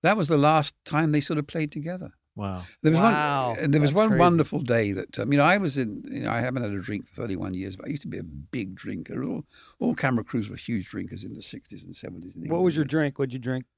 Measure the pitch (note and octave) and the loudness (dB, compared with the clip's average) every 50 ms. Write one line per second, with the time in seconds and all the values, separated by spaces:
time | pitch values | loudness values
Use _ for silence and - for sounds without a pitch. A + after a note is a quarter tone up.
0 | - E3 G#3 A3 F3+ C#3+ E3 C#3+ C#3 D3+ D#3 D#3 D3 - - _ _ - - D3 | 4 4 4 4 4 4 4 6 6 6 6 4 2 0 -6 _ _ -2 0 2
1 | D#3+ D#3 D3 D3+ C#3+ - E3+ D3+ C#3+ C#3+ - E3+ D#3 D3 - D#3 C#3+ D#3+ F3+ F#3 | 2 4 2 2 0 0 -2 -2 -4 -4 -4 -4 -4 -4 -4 -8 -8 -8 -8 -8
2 | F#3+ - - _ _ _ _ - G#2 G2 F#2 F2+ F2+ - - _ - D#3 D#3+ E3 | -10 -14 -16 _ _ _ _ -6 -6 -4 -4 -6 -8 -12 -16 _ 2 4 6 6
3 | F#3+ A#3 A3+ D3+ D3+ D3 C#3+ C#3 C3 B2 A#2 - - D3+ C#3 D3+ D3 C#3+ C#3+ F#3+ | 6 6 6 4 2 2 2 0 0 0 -2 0 0 2 4 4 4 4 4 4
4 | G#3+ A3 G#3 D#3+ F3 F3 E3+ E3 D3 - - - C3+ A#2+ A#2+ A#2 A2 G2+ G2 F#2+ | 4 4 6 6 6 6 6 6 2 2 0 -4 0 2 2 2 2 2 0 -2
5 | - - - - A2 A#2 C#3 C#3+ C#3+ E3 F#3 G#3 F#3+ D#3+ C3 C#3 B2+ A2 G2+ - | -4 -6 -6 -4 0 2 4 6 6 6 4 4 2 0 0 0 -2 -2 -4 -8
6 | - - - - A#2+ A2 G#2+ A#2 A#2 B2+ B2+ C3+ B2 G#2 G2+ G2 F2+ - G#2+ G2 | -10 -10 -8 -6 -4 -2 -2 0 -2 -2 -2 -2 -2 -2 -4 -4 -4 -4 -6 -6
7 | - _ _ - - A2+ F#2+ F2+ F#2 F#2+ F#2 F#2 F#2+ G2 F#2+ G2 - - - C#3+ | -6 _ _ -8 -6 -6 -4 -4 -4 -6 -6 -6 -6 -8 -10 -10 -8 -6 -6 -6
8 | - - - G2+ G2 E2+ D2 C#2+ C#2+ - - B2+ G#2 F#2+ F#2 F#2+ - G#2+ G2+ F#2+ | -6 -8 -8 -8 -10 -10 -12 -14 -14 -8 -6 -6 -6 -6 -10 -12 -10 -10 -8 -8
9 | - - - B2 B2+ - - D#3 D3+ _ _ - - - _ _ - A#3+ A#3 - | -8 -8 -8 -6 -6 -4 -6 -8 -8 _ _ -20 -20 -20 _ _ -2 -2 -2 0
10 | - C3+ B2 A#2 G#2+ - - B2 G#2+ G#2 G2 - - - A#2+ G#2+ F#2 - - G2+ | 0 0 0 0 -2 -2 -4 -4 -4 -4 -8 -12 -8 -6 -6 -6 -6 -6 -8 -10
11 | F#2 - - F#2 E2+ G2 - - - - - G2+ _ _ G#2 - F2+ F2+ F2+ - | -8 -8 -10 -12 -12 -12 -14 -14 -14 -14 -16 -16 _ _ -20 -18 -18 -16 -16 -14
12 | - - F2+ E2+ E2+ F#2 F#2 - E3 - D#3+ E3+ F3+ F3+ D#3 D3 D3+ C#3 C#3+ D#3+ | -14 -14 -14 -14 -16 -16 -14 -12 -6 -4 -2 2 2 2 2 2 0 0 2 0
13 | D3+ C#3+ C3+ - C#3+ C3 A#2+ C3 A#2+ B2+ C3 B2+ B2+ _ _ | 0 0 0 -2 -4 -4 -4 -6 -4 -4 -4 -4 -6 _ _